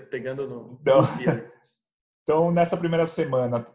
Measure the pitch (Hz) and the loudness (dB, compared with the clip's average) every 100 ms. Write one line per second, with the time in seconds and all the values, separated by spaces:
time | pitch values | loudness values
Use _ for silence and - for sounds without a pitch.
0 | - 127 127 135 131 120 117 - 135 135 | -12 -10 -8 -8 -10 -12 -16 -4 4 6
1 | 127 - 165 127 - - _ _ _ _ | 4 0 -2 -4 -6 -20 _ _ _ _
2 | _ _ - 156 170 170 170 180 170 165 | _ _ 0 2 2 2 2 0 0 0
3 | 160 170 151 127 123 120 - | 0 -2 -2 0 0 -2 -6